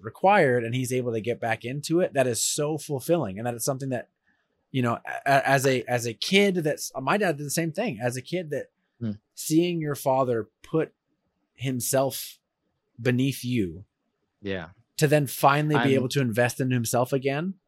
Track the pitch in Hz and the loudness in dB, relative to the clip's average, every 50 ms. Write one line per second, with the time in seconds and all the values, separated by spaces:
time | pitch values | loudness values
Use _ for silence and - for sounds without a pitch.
0 | 85 110 - - - 185 202 208 165 135 123 123 117 113 117 127 131 117 127 127 | -8 -14 -6 0 4 4 6 6 6 4 4 2 0 -2 -2 -2 -2 -2 -2 -2
1 | 123 123 113 113 98 117 117 - - 117 113 110 - 117 131 147 143 - 160 170 | -2 -2 -2 -2 -2 -4 -4 -2 -2 -2 -2 -4 -4 -6 -8 -6 -4 0 0 2
2 | 185 - - 139 131 127 117 107 - - - - 147 147 160 147 - - 151 131 | 0 2 2 2 2 2 2 0 -2 -2 -2 -2 -2 -2 -4 -4 -6 -6 -6 -4
3 | - - 170 175 143 101 92 98 113 120 117 117 - - 135 131 135 135 127 117 | 0 0 0 0 0 -2 -6 -6 -6 -6 -6 -4 -4 -4 -4 -4 -4 -4 -6 -6
4 | - _ _ _ _ _ _ _ _ _ _ _ _ _ - 135 123 120 117 - | -6 _ _ _ _ _ _ _ _ _ _ _ _ _ -2 0 2 2 0 -2
5 | - - 64 64 - 139 139 139 - - 139 139 123 139 131 123 110 - 123 123 | -4 -8 -8 -4 0 2 4 4 4 4 2 4 4 2 2 2 0 -2 -2 -2
6 | 113 120 110 - - - 185 196 202 202 185 180 156 151 139 - - - - - | -2 -4 -6 -6 -2 2 4 4 4 4 2 0 0 -2 -2 -4 -6 -10 -10 -6
7 | 135 135 - 208 208 180 156 139 147 143 - - 160 165 156 - 226 254 240 95 | -2 0 0 2 2 0 -2 -2 -4 -6 -4 -2 -2 -2 -2 -2 -4 -4 -4 -4
8 | 117 123 120 127 - - - 180 180 151 147 131 - - _ _ _ _ _ - | -4 -4 -4 -4 -8 -6 -6 -6 -6 -4 -6 -8 -8 -10 _ _ _ _ _ -8
9 | 117 110 104 104 _ _ _ - - - 156 160 175 175 175 170 156 147 143 135 | -6 -6 -6 -8 _ _ _ -10 -4 0 2 4 4 4 2 -2 -4 -4 -6 -4
10 | - 139 131 131 135 123 123 113 107 - _ _ - - - 160 151 - _ _ | 0 2 2 2 2 2 0 -2 -2 -6 _ _ -8 -2 0 0 0 -2 _ _
11 | _ _ _ _ _ _ _ _ _ _ _ - 123 135 131 123 113 - - 131 | _ _ _ _ _ _ _ _ _ _ _ -8 -6 -4 -4 -4 -2 0 2 2
12 | 135 135 131 - - - - - _ _ _ _ _ _ _ _ _ _ _ - | 2 0 -2 -6 -10 -12 -16 -20 _ _ _ _ _ _ _ _ _ _ _ -4
13 | 113 127 123 123 131 139 127 - - 123 123 120 101 87 80 85 101 _ _ _ | -2 0 2 2 2 0 0 -2 -4 -2 0 0 0 -2 -4 -10 -16 _ _ _
14 | _ _ _ _ _ _ _ _ - 98 98 92 82 80 - _ _ _ _ - | _ _ _ _ _ _ _ _ -8 -8 -6 -6 -8 -10 -16 _ _ _ _ 0
15 | 156 143 147 151 147 120 - - - 139 139 147 151 151 151 117 120 139 135 135 | 2 4 4 4 2 0 0 2 4 4 4 4 2 2 2 2 4 4 2 2
16 | 127 131 - 143 135 123 104 113 120 123 - - 135 127 127 127 117 113 - 120 | 2 0 0 0 0 0 2 2 0 0 0 -2 -2 0 0 0 0 0 2 0
17 | 127 - - 139 127 135 135 143 165 190 190 _ _ | 2 2 0 -2 0 -2 -2 -2 -2 -4 -6 _ _